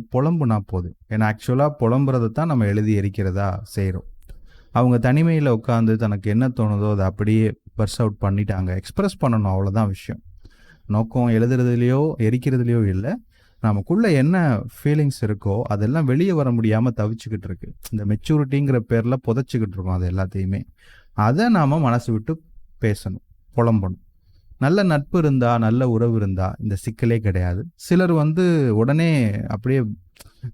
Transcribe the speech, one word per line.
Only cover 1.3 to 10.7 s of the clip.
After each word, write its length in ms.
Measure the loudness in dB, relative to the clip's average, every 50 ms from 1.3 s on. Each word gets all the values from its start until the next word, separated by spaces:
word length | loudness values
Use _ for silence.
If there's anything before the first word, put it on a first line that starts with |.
ஆக்சுவலா 380 | 0 -2 -4 -2 0 0 0 0 0 0
புலம்புறதை 500 | 0 0 2 2 2 2 0 0 0 -2
தான் 160 | -2 -2 -2
நம்ம 180 | 0 0 0 2
எழுதி 340 | 2 0 0 0 0 0 0
எரிக்கிறதா 640 | 0 -2 -2 -2 -2 -2 -2 -2 -2 -2 -4 -6 -10 -8 -6
செய்றோம். 600 | -4 -4 -4 -4 -6 -10 -14 -18 -20 -20 -20 -20 -20 -20 -20 -20 -20 -20 -4
அவங்க 420 | 0 2 4 4 4 2 2 2
தனிமையில 360 | 2 4 2 2 2 2 2 2
உட்கார்ந்து 480 | 0 0 0 0 0 2 2 2 2
தனக்கு 340 | 2 0 -2 -2 -2 -2 0
என்ன 180 | 0 2 0 0
தோணுதோ 420 | 0 0 0 0 0 0 0 0
அதை 140 | 0 0 0
அப்படியே 500 | -2 -2 -2 0 2 2 2 2 0 -2 -6 _ -12 -4 -4
பர்ஸ் 180 | -4 -4 -2
அவுட் 200 | -2 -2 -2 -2 -2
பண்ணிட்டாங்க. 560 | -2 0 0 0 -2 -2 -2 -4 -4 -4 -4
எக்ஸ்பிரஸ் 480 | -6 -6 -6 -4 -2 -2 -2 -2 -2 -2
பண்ணணும், 180 | 0 0 0
அவ்வளவுதான் 440 | 0 0 0 0 -2 0 0 0 -2
விஷயம். 360 | -2 -4 -6 -10 -12 -12 -12 -14 -20 -20 -20 -20 -20 -20 _ -20 -20